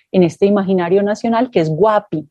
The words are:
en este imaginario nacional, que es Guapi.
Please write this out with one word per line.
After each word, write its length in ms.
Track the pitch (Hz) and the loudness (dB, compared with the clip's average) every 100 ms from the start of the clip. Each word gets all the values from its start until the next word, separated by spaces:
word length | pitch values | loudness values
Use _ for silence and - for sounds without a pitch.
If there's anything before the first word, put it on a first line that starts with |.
| _ | _
en 120 | 190 | 0
este 220 | 170 - 202 | 0 2 0
imaginario 580 | 202 190 190 170 196 | 0 0 -2 0 0
nacional, 480 | 202 214 233 226 254 | -2 -4 -2 -2 -2
que 80 | 185 | -2
es 100 | 160 | -2
Guapi. 580 | 156 214 208 - 156 147 | 0 0 0 -2 -8 -10